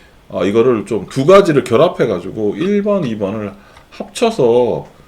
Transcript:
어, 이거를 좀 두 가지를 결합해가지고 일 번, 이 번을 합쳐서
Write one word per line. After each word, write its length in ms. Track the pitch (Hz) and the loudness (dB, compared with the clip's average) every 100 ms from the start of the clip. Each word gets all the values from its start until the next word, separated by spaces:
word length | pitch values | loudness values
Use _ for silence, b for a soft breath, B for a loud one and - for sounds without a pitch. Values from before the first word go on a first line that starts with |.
| b b _ | b b _
어, 160 | 95 95 | -4 0
이거를 400 | 110 123 117 98 | 2 2 0 -2
좀 220 | 107 90 | -6 -4
두 160 | - 139 | -2 6
가지를 380 | 196 180 139 | 6 6 0
결합해가지고 920 | - 113 175 180 135 90 90 110 104 98 | 2 2 2 0 -2 -2 -6 -4 -4 -2
일 260 | 180 208 | -2 -2
번, 220 | 202 202 135 | 0 -2 -2
이 120 | 107 | -4
번을 360 | 98 110 104 - B B B | -6 -6 -10 -12 B B B
합쳐서 960 | - - - 233 220 123 120 120 78 71 b | -16 -14 -2 -2 2 2 2 2 -2 -8 b